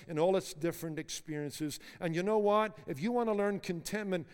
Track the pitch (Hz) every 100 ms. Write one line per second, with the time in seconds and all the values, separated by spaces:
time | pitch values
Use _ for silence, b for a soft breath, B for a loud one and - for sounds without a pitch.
0 | - 151 175 190 - 151 165 - 165 151
1 | 151 - - 151 147 - 151 - B B
2 | 170 160 196 214 202 208 214 B - 139
3 | 214 240 226 208 202 196 - 170 - 208
4 | 202 180 -